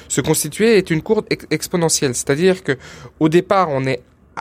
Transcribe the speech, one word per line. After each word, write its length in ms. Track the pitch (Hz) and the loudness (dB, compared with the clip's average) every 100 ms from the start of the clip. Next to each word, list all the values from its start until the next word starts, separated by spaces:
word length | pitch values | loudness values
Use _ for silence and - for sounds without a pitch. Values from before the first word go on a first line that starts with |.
| - | -6
se 120 | - | -2
constituer 560 | 135 156 151 - 226 208 | 0 -2 -2 0 2 2
est 140 | 185 | 2
une 100 | 160 | -2
courbe 240 | - 214 208 | 0 -2 -2
ex-, 160 | 151 - | -6 -4
exponentielle, 640 | 156 - 180 160 - 139 | -6 -2 -2 0 0 -2
c'est-à-dire 480 | 120 - 139 185 185 | -2 -2 2 2 2
que 140 | - 131 - - - - | -2 -6 -8 -20 -16 -2
au 100 | 160 | 2
départ, 380 | 175 185 196 170 | 2 2 0 0
on 160 | 135 131 | -2 -4
est, 160 | 131 - _ _ - | -6 -8 _ _ -16